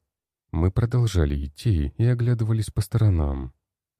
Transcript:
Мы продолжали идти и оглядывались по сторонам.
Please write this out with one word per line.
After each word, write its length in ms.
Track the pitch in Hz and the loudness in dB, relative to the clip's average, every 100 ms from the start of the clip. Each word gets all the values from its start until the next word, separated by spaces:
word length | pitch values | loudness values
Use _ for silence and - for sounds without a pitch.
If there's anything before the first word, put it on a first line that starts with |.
| _ _ _ _ _ | _ _ _ _ _
Мы 200 | 80 90 | -2 0
продолжали 760 | 113 117 123 117 90 71 71 71 | 0 0 0 0 2 0 0 -6
идти 480 | - 120 85 69 - | -4 0 0 0 0
и 80 | 120 | 0
оглядывались 640 | 123 120 117 110 113 101 | 2 0 0 0 -2 -2
по 120 | - | -4
сторонам. 720 | - 113 107 85 71 69 65 - _ _ _ | -2 2 2 2 0 -2 -8 -14 _ _ _